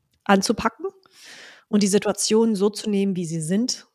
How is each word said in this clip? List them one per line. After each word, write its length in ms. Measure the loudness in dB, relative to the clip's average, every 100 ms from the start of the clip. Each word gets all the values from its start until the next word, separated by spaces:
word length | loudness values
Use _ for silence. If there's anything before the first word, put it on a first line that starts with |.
| _ _
anzupacken 640 | 2 2 2 -2 -2 -4 -10 -10 _ _ -20 -20 -20 -20 _
und 160 | 0
die 40 | 2
Situation 680 | 2 0 -2 0 2 2 2
so 140 | 0
zu 200 | -2 -4
nehmen, 280 | -2 -2 -2
wie 80 | -4
sie 160 | -6
sind 460 | -2 -2 -2 -6 -12